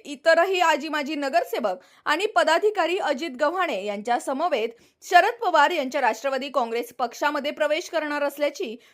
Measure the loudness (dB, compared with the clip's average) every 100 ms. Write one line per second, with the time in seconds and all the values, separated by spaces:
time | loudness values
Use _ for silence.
0 | -12 -2 4 4 4 2 2 2 0 -4
1 | -4 -4 0 0 0 -2 -2 -4 _ _
2 | -2 0 2 2 4 4 2 2 0 0
3 | -2 -2 -4 -2 0 0 -2 -2 -4 -6
4 | -2 -2 -2 -2 0 0 -2 -6 _ _
5 | 4 4 6 0 2 4 4 2 -2 0
6 | 0 0 -4 -4 -2 -2 -2 -4 -6 -6
7 | -6 -2 -2 -2 -6 -2 -2 -2 -2 -4
8 | -4 -4 -4 -2 -4 -4 -8 -10 _